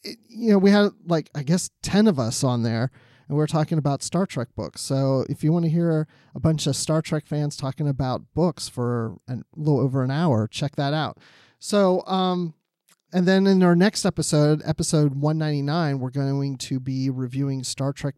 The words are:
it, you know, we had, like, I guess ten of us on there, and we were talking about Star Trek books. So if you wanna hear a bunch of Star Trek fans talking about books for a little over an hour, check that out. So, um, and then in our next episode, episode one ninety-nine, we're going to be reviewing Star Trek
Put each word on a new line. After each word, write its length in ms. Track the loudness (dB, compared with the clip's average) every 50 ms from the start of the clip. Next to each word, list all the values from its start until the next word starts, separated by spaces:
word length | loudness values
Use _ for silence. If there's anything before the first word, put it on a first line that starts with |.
| -18
it, 140 | -18 -18 -18 _ _
you 220 | -10 -4 2 4
know, 80 | 4 6
we 140 | 6 6
had, 180 | 6 6 4 2 0 _ -4
like, 240 | -2 -2 -2 -2 _
I 120 | -10 -8 -2
guess 260 | 0 0 0 -2 -6 _ _
ten 280 | -8 -2 2 4 4 4
of 100 | 4 2
us 240 | 0 -2 -2 0
on 220 | 0 0 0 2 0
there, 260 | 0 0 0 -2 -4 _ -10 _ _ _ _ _ -4
and 80 | -2
we 40 | -2
were 60 | 0
talking 320 | 0 0 0 0 0 0 0
about 240 | 0 0 -2 -2
Star 240 | -4 -4 -2 -2 -2
Trek 220 | -2 -4 -6 -8 -6 -8
books. 240 | -10 -10 -10 -10 -10
So 440 | -6 -2 0 0 2 2 2 0 0 -2
if 160 | -4 -2 0
you 80 | 2
wanna 160 | 2 2 2 2
hear 400 | 2 2 2 2 2 0 -2 -4 _ _ _ _ -8
a 60 | -2
bunch 260 | 0 0 0 0 0
of 80 | -2 -2
Star 280 | -2 -2 -2 -2 -2
Trek 220 | -2 -2 -4 -4 -4
fans 320 | -4 -4 -4 -4 -4 -6
talking 300 | -6 -8 -8 -6 -4 -2
about 360 | -2 -2 -2 -2 -4 -4 -6 -8 _ -2
books 340 | 0 0 0 0 -4 -10 -12
for 500 | -6 -4 -4 -2 -2 -2 -4 -6 -8 -10 _ -10
a 80 | -10 -10 -10 _ -10
little 240 | -4 0 0 2 2
over 240 | 2 0 0 0
an 80 | -2 -2
hour, 380 | -2 0 0 2 2 2 0 -2
check 260 | -4 -6 -6 -6 -4
that 180 | -4 -2 -2
out. 260 | -2 -2 -4 -4 -8 _ _ -20 _ _ _ _ _ _
So, 420 | -8 -2 2 2 4 4 2 0 -2 -2
um, 460 | -2 0 0 0 0 -2 -4 -6 -8 _ _ _ _ _ _ _ _ _ _ _
and 160 | 0 2 4 4
then 180 | 4 6 6
in 160 | 6 6 6
our 140 | 6 6 6
next 280 | 6 4 4 2 0 -2
episode, 560 | -2 -2 -2 -2 0 2 4 4 4 2 2 0
episode 500 | -4 -4 -2 -2 0 2 2 2 2 2
one 240 | 0 -2 0 0 0
ninety-nine, 640 | -2 -2 -2 -2 -2 -2 0 0 0 0 -2 -2
we're 100 | -4 -4
going 460 | -4 -2 -2 -2 0 -2 -2 -4 -4 -6
to 220 | -8 -6 -6 -6
be 280 | -4 -4 -4 -2 -2 -2
reviewing 520 | -2 -4 -6 -6 -4 -4 -2 -2 -4 -4
Star 300 | -6 -8 -6 -4 -4 -4
Trek 240 | -4 -4 -6 -8 -8